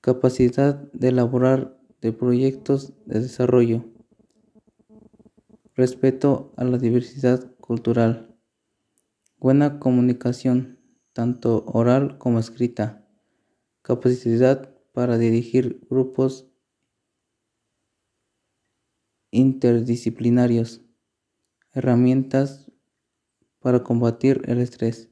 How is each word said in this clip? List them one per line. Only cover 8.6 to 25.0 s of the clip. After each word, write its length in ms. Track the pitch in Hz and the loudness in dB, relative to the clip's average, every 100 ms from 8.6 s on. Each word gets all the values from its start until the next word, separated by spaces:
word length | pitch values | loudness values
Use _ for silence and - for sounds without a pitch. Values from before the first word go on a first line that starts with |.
| _ _ _ _ _ _ _ _ | _ _ _ _ _ _ _ _
buena 400 | 131 135 147 143 | 2 4 2 0
comunicación, 1000 | 135 127 123 123 127 127 131 127 127 - _ _ _ | 0 2 2 0 -4 -4 0 -2 -2 -14 _ _ _
tanto 520 | - 117 123 120 113 - | -6 -4 -2 0 -2 0
oral 520 | - 117 127 139 139 | 0 4 2 0 -4
como 220 | 131 117 | -2 -2
escrita, 680 | 113 - 123 - 110 - _ _ _ _ _ _ _ _ | -2 -4 -6 -2 -6 -6 _ _ _ _ _ _ _ _
capacidad 920 | _ 123 127 123 120 113 127 135 - _ _ | _ -2 0 0 0 2 2 2 -4 _ _
para 260 | - 123 117 | -6 -2 0
dirigir 680 | 117 113 117 131 127 - - | 2 0 0 -2 -2 -6 -6
grupos 600 | 127 131 - 131 131 - _ _ _ _ _ _ _ _ _ _ _ _ _ _ _ _ _ _ _ _ _ _ _ _ _ _ _ _ | -2 -2 -2 -4 -4 -20 _ _ _ _ _ _ _ _ _ _ _ _ _ _ _ _ _ _ _ _ _ _ _ _ _ _ _ _
interdisciplinarios, 1500 | 110 131 131 123 120 123 120 110 110 117 120 123 117 113 - _ _ _ _ _ _ _ _ _ | 2 2 2 0 0 0 -4 -4 -4 0 2 2 0 -2 -10 _ _ _ _ _ _ _ _ _
herramientas 1000 | - 131 120 127 131 131 135 139 - - _ _ _ _ _ _ _ _ _ | -6 0 4 4 2 0 -2 -2 -6 -20 _ _ _ _ _ _ _ _ _
para 240 | 131 123 | -2 -2
combatir 600 | 120 120 117 113 131 131 - | 0 -2 -2 0 0 0 -2
el 120 | 120 | -4
estrés. 500 | 123 - 113 117 | -4 -4 -6 -6